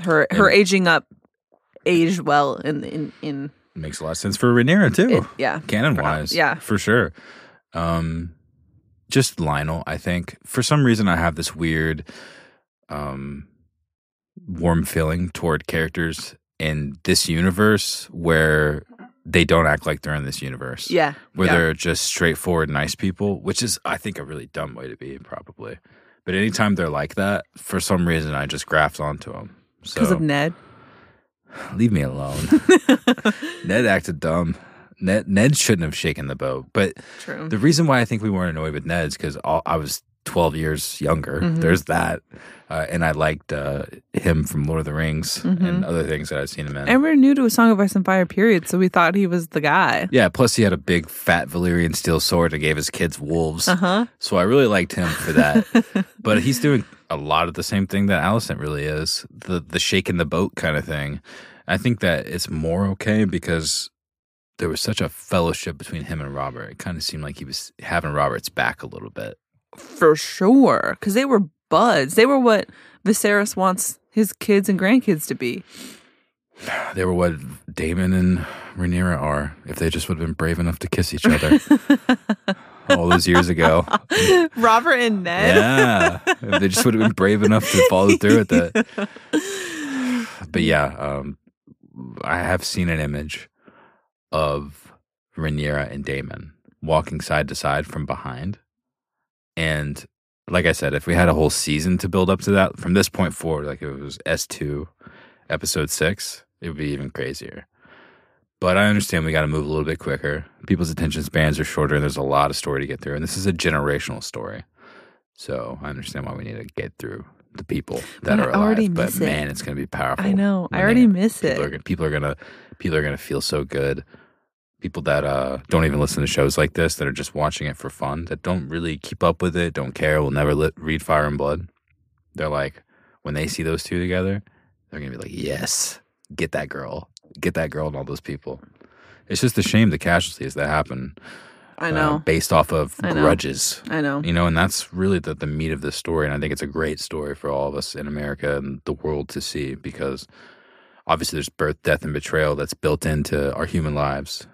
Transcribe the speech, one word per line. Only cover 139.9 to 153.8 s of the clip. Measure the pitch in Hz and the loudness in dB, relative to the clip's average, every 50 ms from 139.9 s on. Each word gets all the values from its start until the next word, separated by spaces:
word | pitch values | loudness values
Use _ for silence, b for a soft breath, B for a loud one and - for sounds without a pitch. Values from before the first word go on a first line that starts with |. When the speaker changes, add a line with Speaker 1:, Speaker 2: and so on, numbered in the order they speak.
Speaker 2:
the | 76 | 2
casualties | 73 - 85 87 87 - - - - 71 67 67 | 2 2 2 2 2 2 -2 -6 -10 -10 -8 -6
that | 71 71 | -4 -2
happen, | 73 76 76 73 - 64 65 64 67 - B B B B B B B B B B B B - | 0 0 0 -2 -2 -6 -10 -10 -10 -14 B B B B B B B B B B B B -8
Speaker 1:
I | - 165 | -6 -4
Speaker 2:
uh, | |
Speaker 1:
know. | 156 151 156 151 151 151 - | -2 0 0 0 0 -2 -2
Speaker 2:
based | - 80 80 - - - | -2 0 0 0 2 2
off | 78 76 - | 2 2 2
of | 82 78 73 69 - - | 0 -2 -2 -2 -4 -6
Speaker 1:
I | - - 80 | -4 -2 0
know. | 78 | 2
Speaker 2:
grudges. | 76 76 - - - 69 67 - - - - - - - | 4 4 4 2 0 -4 -4 -4 -4 -4 -4 -6 -8 -6
Speaker 1:
I | - 160 | -6 -4
know. | 151 143 139 143 151 | -4 -4 -4 -4 -2
Speaker 2:
You | 85 85 | -2 0
know, | 87 87 | 2 2
and | 85 82 | 2 2
that's | 80 90 98 - - - - - | 2 0 0 -2 -4 -8 -8 -4
really | 90 95 98 98 87 | -2 0 0 0 0
the, | - - 78 | -2 -4 -6
the | 73 80 | -6 -6
meat | 76 73 76 80 78 | -6 -4 -4 -4 -4
of | 78 71 | -4 -6
this | 71 73 - | -6 -8 -8
story. | - - 87 82 80 76 | -8 -6 -2 -2 0 0
And | 71 71 | -2 -2
I | 71 | -4
think | 73 73 71 | -4 -4 -4
it's | - | -6
a | 76 | -8
great | 71 69 80 80 76 76 73 | -6 -4 -4 -4 -4 -4 -6
story | - - 82 78 73 73 71 | -8 -8 -8 -8 -6 -8 -8
for | - - 71 | -8 -6 -4
all | 71 69 69 | -2 -2 -2
of | 71 71 | -4 -4
us | 71 69 - - | -6 -8 -8 -8
in | 73 73 | -10 -10
America | 71 73 73 73 71 71 71 - 73 71 | -8 -8 -6 -6 -6 -6 -6 -4 -4 -4
and | 71 67 69 67 67 - | -4 -4 -6 -10 -8 -8
the | - 73 | -8 -8
world | - - 78 76 73 71 69 | -6 -4 -4 -4 -4 -6 -6
to | - 73 | -8 -10
see, | - - - 76 71 65 67 | -8 -8 -8 -8 -8 -8 -8
because | 67 - - 69 - - 67 67 65 - b b b b b b b b b b b b b b b b | -10 -12 -12 -10 -8 -6 -6 -6 -8 -12 b b b b b b b b b b b b b b b b
obviously | - 82 78 - - - | -2 -2 -2 -2 -4 -4
there's | 76 71 - | -6 -6 -6
birth, | - - 80 76 73 - - | -4 -2 -2 -2 -2 -2 0
death, | - 76 73 - | 0 0 0 0
and | 76 73 | -4 -6
betrayal | 73 - - - 80 78 73 73 | -6 -6 -2 0 0 0 0 0
that's | 71 71 - - | -2 -4 -6 -6
built | - - 78 76 73 - | -4 -2 -2 -2 -2 -2
into | 78 78 76 71 - 76 73 71 69 - | -2 -2 -2 -2 -2 -2 -2 -2 -2 -2
our | - 76 | -4 -4
human | - - 87 | -4 -2 -2